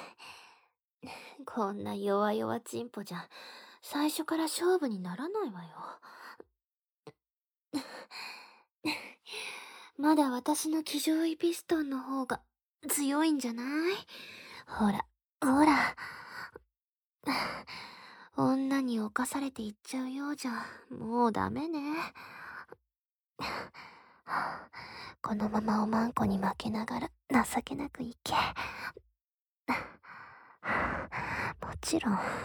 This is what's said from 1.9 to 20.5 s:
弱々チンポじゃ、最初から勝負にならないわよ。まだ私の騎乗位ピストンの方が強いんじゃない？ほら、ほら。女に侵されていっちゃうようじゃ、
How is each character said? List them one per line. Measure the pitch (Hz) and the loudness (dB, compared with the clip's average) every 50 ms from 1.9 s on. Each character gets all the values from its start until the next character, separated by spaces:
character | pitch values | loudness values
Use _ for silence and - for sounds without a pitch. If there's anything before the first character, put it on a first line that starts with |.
| 208 | -4
弱 | 196 202 202 196 202 208 208 208 | -2 0 2 4 4 4 4 2
々 | 220 220 220 233 233 | 2 0 0 -2 -2
チ | - - 226 226 240 | -4 -6 -6 -6 -6
ン | 240 | -6
ポ | - 214 202 | -8 -10 -8
じ | - 180 | -8 -8
ゃ、 | 170 - - - - - - - - - - - - | -10 -10 -12 -14 -18 -18 -18 -18 -18 -20 -20 -20 -18
最 | - - - 285 302 302 | -10 -4 0 2 2 2
初 | - 330 311 | 2 0 0
か | - 320 | 0 2
ら | 320 320 | 2 2
勝 | 311 - - 349 359 370 | 0 0 2 4 6 6
負 | 349 294 247 | 6 4 2
に | 208 185 | 0 -2
な | 180 175 180 | -4 -4 -4
ら | 180 285 349 | -4 -4 -2
な | 415 427 381 | -2 -2 -2
い | 247 | -2
わ | 185 175 170 | -4 -8 -12
よ。 | 165 - - - - - - - - - - - - - - - _ _ _ _ _ _ _ _ _ _ _ - 143 - _ _ _ _ _ _ _ _ _ _ _ - 269 - - - - - - - - - - - - - - - - _ _ _ _ - - - - - - - - _ - - - - - - - - - - - - - - | -12 -12 -12 -12 -12 -12 -14 -16 -20 -20 -18 -18 -18 -18 -18 -20 _ _ _ _ _ _ _ _ _ _ _ -20 -20 -20 _ _ _ _ _ _ _ _ _ _ _ -6 -6 -6 -8 -12 -14 -14 -14 -14 -12 -12 -12 -14 -16 -18 -20 -20 -20 _ _ _ _ -2 -2 -2 -2 -6 -12 -18 -18 _ -12 -10 -10 -8 -8 -10 -12 -12 -16 -16 -18 -20 -14 -4
ま | - 285 302 311 | 2 6 8 8
だ | 302 285 262 | 8 8 6
私 | 247 247 - 302 302 - - 311 | 4 2 2 2 2 2 2 2
の | 311 320 311 | 2 0 0
騎 | - 302 285 | 0 -2 0
乗 | - 320 320 320 330 | 2 4 4 4 4
位 | 330 320 | 2 2
ピ | - 339 339 330 | 2 2 0 0
ス | - - | 0 0
ト | - 349 311 | 0 2 2
ン | 302 277 | 2 0
の | 269 262 | -2 -4
方 | 254 262 269 269 254 | -4 -2 -2 -2 -2
が | - - - - _ _ _ _ _ _ _ - 269 | -2 -4 -6 -6 _ _ _ _ _ _ _ -4 -2
強 | - 294 285 269 285 302 320 | 0 2 2 4 4 6 6
い | 320 | 6
ん | 302 269 | 4 4
じ | 247 233 | 2 0
ゃ | 226 | -2
な | 233 247 | -2 -2
い？ | 269 294 311 330 359 403 427 - - - - - - - - - - - - - | 0 0 2 2 2 0 -2 -4 -10 -14 -16 -16 -16 -16 -16 -16 -16 -16 -16 -14
ほ | - - - 214 202 | -6 0 2 4 4
ら、 | 196 - - - _ _ _ _ _ - | 4 2 -2 -6 _ _ _ _ _ 0
ほ | 294 262 262 285 311 | 4 6 8 8 8
ら。 | 311 - - - - - - - - - - - - - - - - - - _ _ _ _ _ _ _ _ _ _ _ _ - 294 - - - - - - - - - - - - - - - - - - - - - | 8 8 8 6 2 0 -4 -10 -12 -12 -12 -14 -14 -12 -12 -12 -12 -14 -16 _ _ _ _ _ _ _ _ _ _ _ _ -2 0 0 0 0 -2 -4 -8 -10 -12 -12 -12 -14 -14 -16 -18 -20 -20 -20 -20 -20 -6 0
女 | 277 269 262 262 269 269 269 277 277 | 2 4 6 6 4 4 2 2 2
に | 262 247 233 220 | 2 2 2 0
侵 | 214 214 - - 254 | 0 0 0 0 -2
さ | - - 285 | 0 -2 -2
れ | 277 269 | -2 -4
て | - - | -4 -6
い | 220 208 | -8 -8
っ | 208 _ - | -8 _ -10
ち | - 262 | -6 -4
ゃ | 262 254 | -4 -2
う | 254 | -2
よ | 262 277 285 285 | -4 -4 -4 -4
う | 294 | -4
じ | - - | -4 -4
ゃ、 | 254 | -4